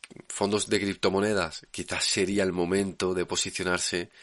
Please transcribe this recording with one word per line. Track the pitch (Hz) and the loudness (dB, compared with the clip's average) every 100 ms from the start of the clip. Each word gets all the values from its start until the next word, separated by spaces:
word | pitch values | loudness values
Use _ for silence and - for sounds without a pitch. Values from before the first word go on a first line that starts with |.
| - - - | -20 -20 -12
fondos | - 101 104 101 | -2 0 2 2
de | 104 | 0
criptomonedas, | 98 92 98 95 104 101 82 - - | 0 0 2 2 2 2 0 -4 -14
quizás | - 87 90 | -10 -6 -2
sería | - 110 92 101 | 0 2 2 2
el | 95 | 2
momento | 90 87 98 98 82 92 | 2 2 2 0 -2 -2
de | 92 85 | 0 -2
posicionarse | 90 95 - 90 90 - 90 85 - | -2 -4 -2 0 0 0 -2 -4 -12